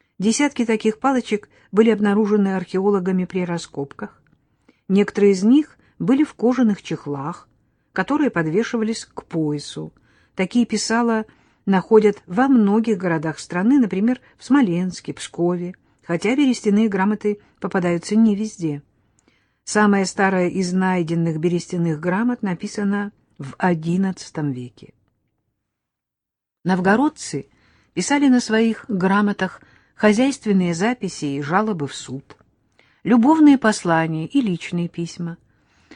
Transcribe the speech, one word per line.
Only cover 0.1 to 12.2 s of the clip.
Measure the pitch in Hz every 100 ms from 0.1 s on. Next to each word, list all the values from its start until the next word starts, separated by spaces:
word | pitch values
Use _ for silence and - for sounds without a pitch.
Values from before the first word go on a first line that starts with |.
| -
Десятки | 202 220 285 262
таких | 226 220 220 214
палочек | 202 262 - 208 - _ -
были | 196 226
обнаружены | 208 208 202 208 214 190
археологами | 190 180 185 202 196 180 185
при | 180 185
раскопках. | 175 170 - 143 139 - 208 _ _ _ _ _ _ _ -
Некоторые | 190 196 - 202
из | 185
них | 214 285 294 _ _ -
были | 170 277
в | 302
кожаных | - 226 254 226 196
чехлах, | - 160 147 139 147 - _ _ _ _ _
которые | - 185 294 269
подвешивались | 170 160 185 233 233 220 220
к | - -
поясу. | - 165 151 147 - - 156 _ _ _ _
Такие | - 185 247
писала | 233 208 - 226 233 220 220 _ _ _ -
находят | 190 - 220 208 196